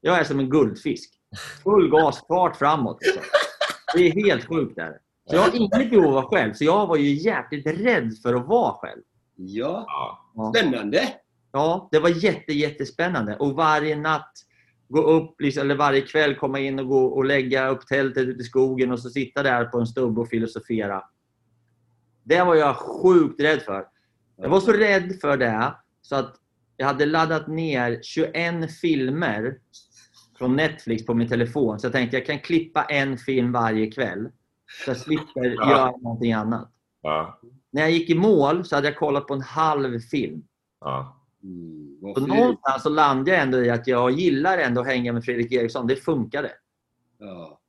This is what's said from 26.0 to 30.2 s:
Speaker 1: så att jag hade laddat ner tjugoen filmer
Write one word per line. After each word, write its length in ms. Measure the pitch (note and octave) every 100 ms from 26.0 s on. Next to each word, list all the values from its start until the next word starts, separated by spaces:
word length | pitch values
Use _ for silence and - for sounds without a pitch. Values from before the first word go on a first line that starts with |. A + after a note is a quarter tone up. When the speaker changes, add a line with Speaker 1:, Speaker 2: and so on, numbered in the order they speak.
Speaker 1:
så 140 | _ C#3
att 180 | C3 - _ _ _ -
jag 100 | C3+
hade 200 | C3+ D3
laddat 420 | D#3+ D#3+ D#3+ D#3
ner 540 | D#3+ D#3+ C3+ A#2+ A#2
tjugoen 680 | - - D#3+ D#3 E3+ E3+ D#3
filmer 880 | - F3 D3 C3 D3 E3 G#2 A#2 C3+ _ - _ _ _ _